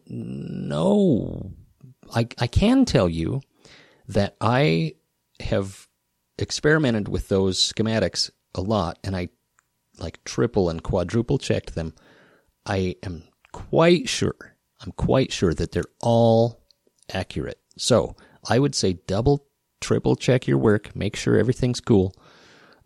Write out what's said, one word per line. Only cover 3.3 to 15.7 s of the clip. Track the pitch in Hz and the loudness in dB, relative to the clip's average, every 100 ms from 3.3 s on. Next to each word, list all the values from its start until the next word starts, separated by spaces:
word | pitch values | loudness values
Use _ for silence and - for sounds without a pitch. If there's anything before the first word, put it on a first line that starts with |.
| 131 - _ - - _ _ - | -4 -8 _ -20 -20 _ _ -4
that | 104 101 - | -2 -2 -2
I | 107 127 151 165 160 - _ _ _ _ | 0 2 2 0 -2 -6 _ _ _ _
have | - 107 98 95 - _ _ _ _ - | -4 -2 -4 -10 -20 _ _ _ _ -8
experimented | 104 - 147 156 139 113 101 | -8 -2 2 2 2 0 -2
with | 95 - | -6 -2
those | 98 95 92 | 0 0 0
schematics | - - 110 110 90 - - _ _ - | -2 -2 -2 0 -2 -2 -6 _ _ -8
a | |
lot, | 95 110 85 - | -2 -2 -2 -6
and | 98 95 | -8 -6
I, | 87 _ _ _ _ _ _ - | -6 _ _ _ _ _ _ -14
like, | 82 - | -14 -14
triple | - - 123 - 87 | -10 -2 0 2 0
and | 82 | 0
quadruple | - 98 87 113 117 139 | -2 -2 0 -2 0 -2
checked | - 95 - | 0 -4 -4
them. | - 80 - _ _ _ _ _ _ | -8 -8 -10 _ _ _ _ _ _
I | - 98 92 87 | -6 -2 -2 -4
am | 98 92 - _ _ | -10 -12 -16 _ _
quite | - - 139 165 175 262 | -18 -2 4 4 4 0
sure, | - - - - _ _ _ | -2 -4 -4 -14 _ _ _
I'm | - | -16
quite | - - 131 135 | -4 0 2 0
sure | - 92 | 0 0
that | 78 85 | 0 -4